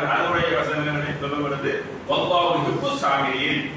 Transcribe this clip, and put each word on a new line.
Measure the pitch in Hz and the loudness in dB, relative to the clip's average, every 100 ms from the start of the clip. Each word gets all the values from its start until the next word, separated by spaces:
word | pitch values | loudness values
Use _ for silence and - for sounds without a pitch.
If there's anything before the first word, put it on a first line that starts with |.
| - | 2
அதனுடைய | 170 170 170 170 156 | 0 2 2 2 2
வசனங்களை | - 151 147 147 147 - | 0 0 0 0 -2 -4
சொல்ல | 143 147 | -4 -2
வருது. | 143 139 139 - - - - | -2 -2 -2 -2 -4 -8 -2
"வல்லாஹு | - - 175 175 | 0 2 4 4
யுஹிப்பு | - - - 277 - | 2 2 0 0 0
சாபிரீன்", | - 135 135 131 147 151 - | 2 2 0 0 0 -2 -4